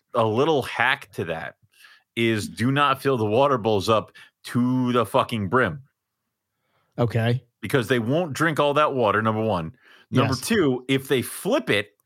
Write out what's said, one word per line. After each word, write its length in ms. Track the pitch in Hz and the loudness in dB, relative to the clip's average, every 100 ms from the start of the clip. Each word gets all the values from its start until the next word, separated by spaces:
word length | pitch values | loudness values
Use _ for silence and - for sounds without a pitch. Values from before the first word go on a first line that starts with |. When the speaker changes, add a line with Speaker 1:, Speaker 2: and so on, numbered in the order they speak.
| _ | _
Speaker 1:
a 100 | 117 | 0
little 380 | 113 110 151 151 | 0 2 2 0
hack 500 | 113 - 123 135 - | -2 -2 0 -2 -6
to 120 | - 87 | -8 -6
that 300 | 80 80 - _ _ - - _ - | -6 -10 -16 _ _ -20 -20 _ -2
is 320 | 117 110 85 | 0 0 -4
do 240 | 82 117 | -2 0
not 300 | 139 143 135 | 2 2 2
fill 160 | 139 127 | 0 0
the 80 | 107 | 2
water 320 | 113 143 127 | 2 2 2
bowls 320 | 107 107 90 | 2 2 2
up 240 | 110 - - - _ | 0 0 -12 -20 _
to 500 | - 123 123 127 123 | -6 -2 0 0 0
the 120 | 123 110 | 0 0
fucking 440 | 127 113 113 95 | 0 0 -2 -2
brim. 320 | 123 113 135 - _ _ _ _ _ _ _ _ _ _ - | 0 0 -4 -14 _ _ _ _ _ _ _ _ _ _ -4
Speaker 2:
Okay. 460 | 120 117 113 123 - _ | -2 0 0 -2 -4 _
Speaker 1:
Because 300 | - 139 120 | -2 0 2
they 100 | 123 | 0
won't 320 | 110 151 175 | 0 -2 -2
drink 280 | 131 160 151 | 0 0 2
all 140 | 147 143 | 0 2
that 180 | 151 | 2
water, 280 | 131 110 101 | 2 2 2
number 200 | 110 110 | 0 0
one. 320 | 110 92 80 - _ - - | 0 -2 -4 -12 _ -20 -4
Number 240 | 127 135 - | 0 0 -2
Speaker 2:
Yes. 120 | - | -2
Speaker 1:
two, 380 | 226 151 123 - | 0 2 0 -2
if 220 | 135 135 | -2 0
they 120 | 131 | -2
flip 480 | 120 - 180 277 - | -2 -6 -2 -2 0
it, 280 | 104 - _ | -2 -2 _